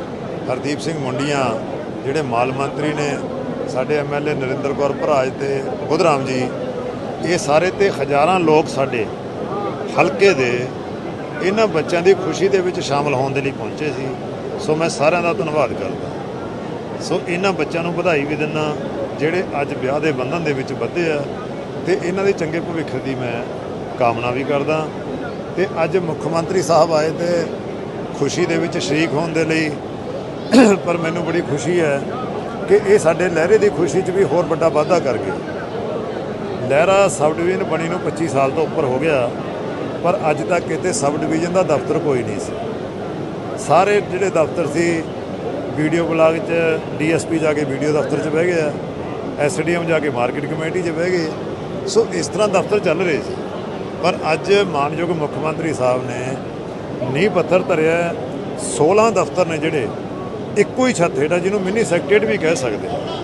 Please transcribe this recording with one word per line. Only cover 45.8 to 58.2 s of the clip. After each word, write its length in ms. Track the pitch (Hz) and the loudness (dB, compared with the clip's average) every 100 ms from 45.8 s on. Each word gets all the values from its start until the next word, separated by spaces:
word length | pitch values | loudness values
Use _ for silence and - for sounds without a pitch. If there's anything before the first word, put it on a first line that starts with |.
| 156 170 160 | 2 2 2
ਬਲਾਕ 320 | 160 160 165 | 4 4 4
'ਚ, 420 | 165 170 165 156 - - | 0 2 2 0 -2 -2
ਡੀ 120 | 151 | 2
ਐਸ 140 | 160 - | 2 2
ਪੀ 140 | 160 | 0
ਜਾ 140 | 156 | 2
ਕੇ 100 | 147 | 2
ਵੀਡੀਓ 300 | 143 135 151 | 0 0 2
ਦਫ਼ਤਰ 260 | 151 - 147 | 2 2 0
'ਚ 80 | 151 | 0
ਬਹਿ 180 | 156 180 | 2 2
ਗਿਆ, 260 | 170 151 127 - - - - - - | 2 0 -2 -6 -6 -8 -6 -6 -2
ਐਸ 200 | 147 151 | 0 0
ਡੀ 140 | 156 | 0
ਐਮ 100 | 175 | 0
ਜਾ 160 | 165 156 | 2 0
ਕੇ 100 | 147 | 0
ਮਾਰਕੀਟ 360 | 120 123 147 143 | 0 0 0 -4
ਕਮੇਟੀ 360 | 156 160 180 | -2 -2 -2
'ਚ 80 | 170 | -2
ਬਹਿ 220 | 160 180 | 0 0
ਗਏ। 200 | 180 156 143 - - - - - | 0 0 -4 -6 -8 -6 -6 0
ਸੋ 200 | 214 226 | 2 2
ਇਸ 140 | 180 151 | 0 -2
ਤਰ੍ਹਾਂ 200 | 175 208 | 0 2
ਦਫ਼ਤਰ 320 | 185 - 208 | 2 2 2
ਚੱਲ 220 | 180 160 | 2 2
ਰਹੇ 200 | 180 127 | 2 0
ਸੀ, 140 | 101 - - - - - - - | -2 -6 -6 -8 -8 -8 -8 -2
ਪਰ 140 | 170 190 165 | -2 0 0
ਅੱਜ 200 | 160 156 | 0 4
ਮਾਨਯੋਗ 560 | 202 196 151 143 156 170 | 4 4 0 0 0 -2
ਮੁੱਖ 280 | 170 147 170 | -2 -2 -2
ਮੰਤਰੀ 360 | 156 156 160 | -2 -2 -2
ਸਾਹਿਬ 360 | 123 127 127 127 | 2 2 2 -2
ਨੇ 260 | 120 127 135 - - - - - - 127 | -4 -4 -6 -8 -10 -10 -10 -8 -6 -2
ਨੀਂਹ 160 | 139 202 | 0 2
ਪੱਥਰ 320 | 175 156 180 | 2 2 2
ਧਰਿਆ। 520 | 185 165 156 170 170 160 | 2 2 2 2 0 -4